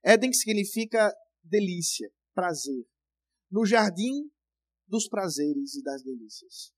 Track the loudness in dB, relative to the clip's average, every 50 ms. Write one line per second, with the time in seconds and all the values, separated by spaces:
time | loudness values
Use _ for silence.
0 | 8 8 6 6 6 2 2 0 2 2 0 0 0 -2 -2 -4 -4 0 2 2
1 | 2 2 2 -4 _ _ _ _ _ 0 0 0 2 0 -4 -4 -4 -4 -4 -6
2 | -8 -12 _ _ _ _ _ -2 -2 0 -2 -4 -6 -6 -6 -8 -8 _ _ _
3 | _ _ _ _ _ _ _ _ _ _ 0 2 4 4 4 4 4 2 0 -2
4 | -4 -4 -4 -6 -8 -10 _ _ _ _ _ _ _ _ _ _ _ _ -4 -4
5 | -2 -2 -4 -4 -4 -4 -4 -2 -2 -2 -2 -4 -6 -8 -10 -10 -8 -8 -8 -8
6 | -8 -12 -12 -12 -14 -18 -20 -20 -20 -20 -20 -20 -20 -20 _